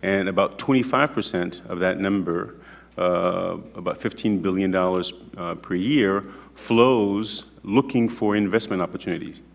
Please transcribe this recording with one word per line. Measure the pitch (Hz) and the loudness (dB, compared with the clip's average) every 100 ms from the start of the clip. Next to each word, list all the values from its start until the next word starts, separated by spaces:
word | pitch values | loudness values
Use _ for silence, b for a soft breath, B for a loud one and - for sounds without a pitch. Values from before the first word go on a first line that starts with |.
and | 98 98 95 | 2 0 2
about | 95 98 - | 0 0 -2
twenty-five | - 131 117 127 147 | 2 2 4 2 2
percent | - 104 92 87 - - | 0 -2 -2 -4 -6 -10
of | 90 | -2
that | 92 90 | 0 0
number, | 98 101 87 85 98 - B B B - | 0 0 0 -2 -4 -12 B B B -2
uh, | 90 90 87 92 90 85 - | 0 2 0 0 -4 -6 -10
about | - 90 - | -8 -6 -4
fifteen | 113 - 113 101 | -6 -2 0 0
billion | 95 92 95 | 0 0 2
dollars, | 92 92 92 90 - - - | 2 2 0 -4 -10 -18 -12
uh, | 87 85 | -10 -10
per | - | -4
year, | 90 101 147 101 98 98 B B | -2 2 2 4 2 -4 B B
flows | - - 117 123 123 101 101 107 - - - | -20 0 6 6 6 2 0 -2 -8 -12 -18
looking | - 104 - 123 117 | 0 2 2 2 0
for | - 107 104 | 0 0 2
investment | 104 107 110 95 | 2 0 0 -2
opportunities. | 85 - - 82 - - - | -2 -4 -6 -6 -8 -14 -20